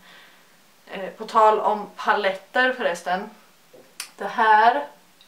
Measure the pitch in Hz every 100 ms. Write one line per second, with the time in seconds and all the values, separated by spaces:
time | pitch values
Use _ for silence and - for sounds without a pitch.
0 | _ - - _ _ _ _ _ - 190
1 | 180 - 220 233 214 214 196 214 202 -
2 | 226 208 196 190 - 254 254 254 196 175
3 | - 185 214 - _ _ _ - _ -
4 | - - 196 - 220 214 220 277 285 -
5 | _ _